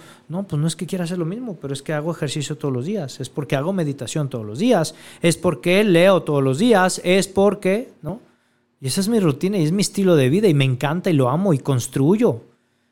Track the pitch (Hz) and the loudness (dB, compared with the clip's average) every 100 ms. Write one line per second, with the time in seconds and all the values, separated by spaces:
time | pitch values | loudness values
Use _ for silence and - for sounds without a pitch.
0 | - - - 170 196 147 160 - 170 185 | -10 -20 -12 -10 -6 -2 -2 -4 -6 -6
1 | 165 180 160 214 247 175 139 139 - 151 | -6 -4 -6 -6 -10 -10 -8 -8 -6 -6
2 | 160 160 147 156 139 147 147 127 143 208 | -4 -6 -6 -6 -6 -6 -4 -4 -4 -6
3 | 135 - - - 135 139 156 196 147 135 | -6 -10 -12 -8 -4 -4 -2 -2 -4 -6
4 | 120 156 139 120 107 113 240 202 156 - | -6 -4 -4 -6 -8 -2 2 2 0 -6
5 | - - 170 - 185 151 175 185 220 165 | -20 -2 0 0 0 -2 0 2 4 4
6 | 185 180 - 143 135 135 247 202 185 - | 6 4 2 0 2 2 4 4 2 0
7 | 175 190 185 - 202 202 185 202 262 - | 0 2 2 2 2 2 -2 -2 -4 -12
8 | 151 214 _ _ _ _ _ _ 135 190 | -12 -12 _ _ _ _ _ _ -6 -2
9 | 196 233 175 131 185 202 151 196 180 - | 0 2 2 0 -2 0 0 0 -2 0
10 | 190 160 127 175 214 143 135 123 143 175 | 4 4 4 4 4 4 2 0 -2 -2
11 | 196 151 123 151 202 139 - 131 - 139 | 0 2 2 2 2 0 0 -2 -2 0
12 | 135 214 233 117 - _ _ _ _ | 2 2 2 0 -8 _ _ _ _